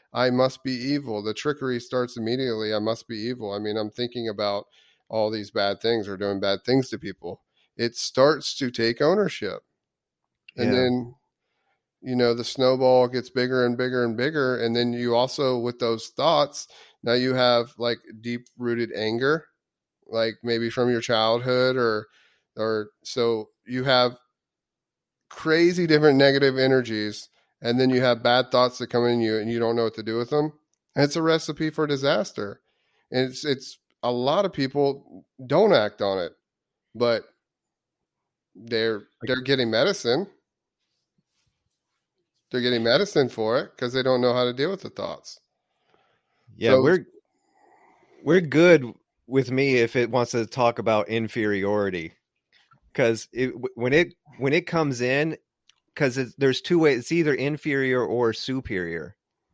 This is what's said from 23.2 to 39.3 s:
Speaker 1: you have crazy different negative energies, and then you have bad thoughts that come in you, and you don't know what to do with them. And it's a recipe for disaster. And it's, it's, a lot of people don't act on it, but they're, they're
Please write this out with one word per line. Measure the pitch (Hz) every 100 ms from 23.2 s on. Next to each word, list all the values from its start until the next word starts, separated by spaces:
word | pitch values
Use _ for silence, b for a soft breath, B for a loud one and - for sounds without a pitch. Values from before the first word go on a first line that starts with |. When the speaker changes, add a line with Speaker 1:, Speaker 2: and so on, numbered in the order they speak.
| 117 110 107 _ -
Speaker 1:
you | 127
have | 135 127 123 127 _ _ _ _ _ _ _ _ _ _ _
crazy | - 160 160 170 180 165
different | 151 151 135
negative | 139 139 135 131
energies, | 131 131 113 107 104 104 - _ _ _
and | 120 123
then | 131
you | 127
have | 127 117
bad | 120 127 127
thoughts | 123 123 -
that | 120
come | 120 120
in | 120
you, | 113 110
and | 107
you | 117
don't | 117 117
know |
what | 113
to | 110
do | 107 117
with | 120
them. | 147 151 - _ _ _ -
And |
it's | 143 165
a |
recipe | 160 160 - 147 156
for | 156 151
disaster. | 139 139 202 196 - 101 - _ _ _ _ _
And | 127 131
it's, | 127
it's, | 151 135 - - _ _
a | 120
lot | 123 131 175
of | 196
people | - 131 143 139 139 - 90 _ - 123
don't | 151 214
act | 143 104 -
on | 101 95
it, | 85 - _ _ _ _ _
but | 110 120 110 - _ _ _ _ _ _ _ _ _ _ _ _
they're, | - 117 117 113 104 - _
they're | 120